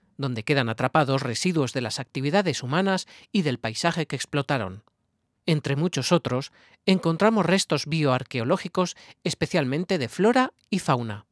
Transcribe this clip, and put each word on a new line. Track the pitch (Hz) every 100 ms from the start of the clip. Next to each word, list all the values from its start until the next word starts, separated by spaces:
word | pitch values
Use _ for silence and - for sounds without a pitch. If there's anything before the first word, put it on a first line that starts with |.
| _ -
donde | 127 113
quedan | 107 139 117
atrapados | 113 123 160 135 135
residuos | 131 110 180 165 127
de | 139
las | 117 -
actividades | 127 139 143 190 185 123
humanas | 127 160 196 190 - - -
y | 214
del | 151 123
paisaje | 110 110 170 160 151
que | 131
explotaron. | - 147 135 135 95 101 - _ _ _ _ _ -
Entre | 151 - 139
muchos | 175 - -
otros, | 175 120 123 - _ _ _ -
encontramos | 185 165 165 214 220 165
restos | 190 - 151 147
bioarqueológicos, | 160 143 127 127 127 117 185 185 - 180 - - -
especialmente | - - 160 175 131 143 185 185
de | 120
flora | - 208 254 262 - -
y | 196
fauna. | - 127 117 104 -